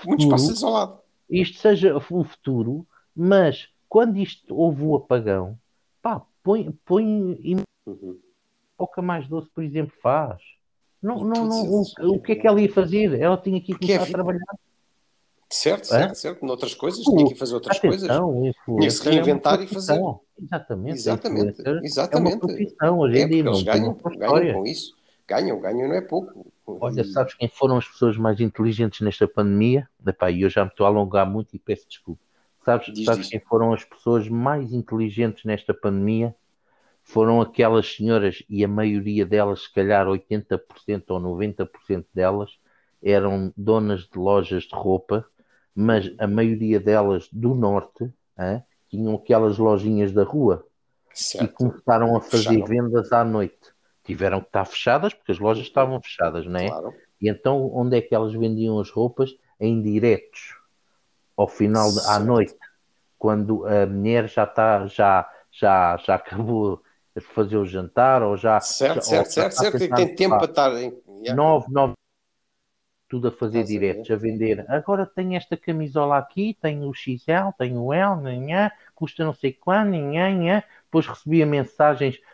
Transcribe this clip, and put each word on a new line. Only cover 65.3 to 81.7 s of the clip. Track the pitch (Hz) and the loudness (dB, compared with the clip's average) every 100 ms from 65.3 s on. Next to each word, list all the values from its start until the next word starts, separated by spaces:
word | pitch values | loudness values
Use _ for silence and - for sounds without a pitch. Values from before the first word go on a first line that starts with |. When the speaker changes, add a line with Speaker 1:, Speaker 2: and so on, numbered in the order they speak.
| - _ | -12 _
Speaker 2:
já, | - 104 95 87 87 | 0 2 4 2 0
já | - 92 | -2 -2
acabou | - 95 113 113 104 90 _ _ _ 107 | -2 -8 -4 -2 -2 -4 _ _ _ -16
de | |
fazer | - - 101 107 | -8 -4 0 0
o | 92 | -2
jantar, | 92 90 120 131 131 | -6 -4 2 4 4
ou | 107 98 | 2 0
já, | 113 107 - - | 2 2 0 0
Speaker 1:
Certo, | 135 165 | 0 0
Speaker 2:
já, | - | 0
Speaker 1:
certo, | 160 - | 0 0
Speaker 2:
ou | 156 | 0
já | 190 | 0
Speaker 1:
certo, | |
Speaker 2:
tá | - | 0
a | 208 | 0
Speaker 1:
certo, | 123 | 0
que | |
Speaker 2:
pensar, | 175 123 | 0 2
Speaker 1:
tem | 170 - | 0 0
tempo | 190 214 | 2 2
Speaker 2:
pá, | |
Speaker 1:
para | 165 | 2
estar | 156 135 120 | 2 2 0
em, | 123 - _ 101 | -6 -12 _ -12
yeah. | 117 131 | -4 2
Speaker 2:
nove, | 156 151 120 | 4 2 0
nove, | 139 135 - _ _ _ _ _ _ _ _ _ _ _ | 0 0 -2 _ _ _ _ _ _ _ _ _ _ _
tudo | 123 120 | -4 -4
a | |
fazer | - 113 113 | -2 -2 -2
Speaker 1:
Estás | 104 101 | -2 -2
a | |
Speaker 2:
diretos, | 98 101 113 | -2 -2 -4
Speaker 1:
ver? | |
Speaker 2:
a | 107 | -4
vender. | 110 110 110 104 - | -2 -2 0 -2 -2
Agora | 147 196 196 196 | -4 -2 -2 -2
tem | - 185 180 | -6 -4 -4
esta | - 165 | -6 -8
camisola | - 160 151 147 143 143 | -4 -4 -2 -2 2 2
aqui, | 139 185 214 - | 0 -4 -4 -4
tem | 156 147 | -4 -4
o | 143 | -6
X | - 131 123 - | -8 -8 -6 -2
L, | 175 196 - | 0 -2 -4
tem | 127 120 | -6 -4
o | 123 | -2
L, | 160 202 175 | 0 0 -2
nhanhã, | 135 123 139 180 208 - _ _ | -6 -8 -4 -2 -2 -4 _ _
custa | 160 - | -8 -4
não | 160 | -6
sei | 135 135 | -2 -4
quanto, | - 180 202 208 | -4 0 0 2
nhanhã, | 170 143 156 190 | -2 -2 0 0
nhanhã. | 185 170 202 - _ _ | 0 0 0 -2 _ _
Depois | 165 - | -2 -2
recebia | - 147 165 151 | -8 0 2 4
mensagens, | 143 131 | 0 -2